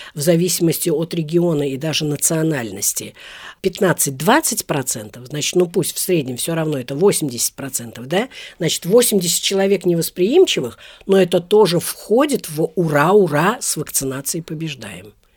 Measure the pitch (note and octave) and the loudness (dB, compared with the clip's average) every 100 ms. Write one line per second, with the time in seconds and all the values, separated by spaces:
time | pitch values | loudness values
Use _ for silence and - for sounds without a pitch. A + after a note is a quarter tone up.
0 | - D3+ D3 E3+ F3+ - E3 - F3+ D3+ | -14 -2 2 4 2 2 0 0 0 0
1 | E3 E3+ D3+ E3+ F3 D3 C#3+ C3 D#3 C#3 | -2 -4 0 2 2 2 0 -2 -4 -2
2 | D3+ C#3 - D#3+ D#3+ D3 A2+ G2 - - | -2 -2 0 0 0 -2 -4 -6 -6 -4
3 | G#2 - - - - - F#3 - F#3 C#3+ | -8 -14 -20 -18 -20 -6 -6 0 0 2
4 | D3 C3 E3+ D4 - A3+ - D#3 - A#2+ | -2 -2 2 2 2 -4 -4 -4 -4 -6
5 | G#2+ - B2 D3 - F3+ F3 F#3 - - | -10 -16 -12 -6 -2 0 2 0 -2 -4
6 | - F3 B2+ B2 - E3 D#3 C#3 B2 C#3 | -2 -2 -2 -4 -4 -2 -2 -4 -6 0
7 | G3+ - D3 A#2+ - - C3+ - A#2 A#2+ | 2 2 -2 -4 -6 -6 -8 -8 -10 -14
8 | B2+ F3+ C4 - - - E3 - E3+ A#3 | -4 -2 -2 -8 -18 -6 -4 -2 2 4
9 | A#3 G3+ F3 - - G3 G3 F#3+ F3+ E3+ | 4 2 0 -2 0 0 2 2 2 0
10 | - - F#3+ E4+ F#4 F3+ B2 - - - | -2 -2 2 6 4 2 -4 -8 -18 -10
11 | - G3 F3 F3+ F3 G#3 F#3+ E3+ - - | 2 4 4 0 2 4 6 2 -2 -8
12 | - A3+ D4+ B3 - D3+ D#3+ - E3 C#3+ | 0 2 2 0 -4 -4 -2 0 0 2
13 | D#3 G#3 F3 D3 F3+ A#3+ - D#3+ C#3 - | 4 6 4 2 0 0 -4 -6 -6 -4
14 | C3+ C3 - E3+ E3 D#3 D#3+ C3+ G#2 E2+ | -4 -6 -6 -8 -8 -8 -8 -10 -12 -14
15 | G#2 - _ | -18 -20 _